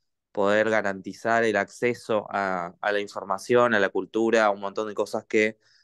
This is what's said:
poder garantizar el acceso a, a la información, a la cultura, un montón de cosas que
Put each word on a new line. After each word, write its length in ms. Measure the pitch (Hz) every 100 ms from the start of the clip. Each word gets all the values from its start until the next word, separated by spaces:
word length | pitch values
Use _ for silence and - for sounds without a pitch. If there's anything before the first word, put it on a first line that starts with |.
| _ _ _
poder 380 | - 101 107 110
garantizar 720 | 110 101 95 95 95 113 113
el 100 | 113
acceso 720 | 104 98 - 123 120 - 110 101
a, 440 | 101 98 92 87 -
a 120 | 104
la 60 | 104
información, 760 | 101 107 95 95 - 120 120
a 40 | 110
la 120 | 95
cultura, 600 | 98 92 110 113 113 107
un 80 | 101
montón 300 | 101 104 107
de 60 |
cosas 300 | 101 104 113 -
que 300 | 110 107 110 _ _